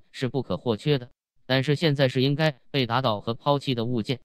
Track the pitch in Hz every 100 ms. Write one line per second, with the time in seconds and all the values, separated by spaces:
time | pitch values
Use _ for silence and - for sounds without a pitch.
0 | - - 127 131 - 90 123 107 151 139
1 | 123 _ _ _ - 131 135 143 165 143
2 | 135 131 135 143 156 127 - 143 117 117
3 | 131 104 - 117 147 143 139 120 113 123
4 | 104 127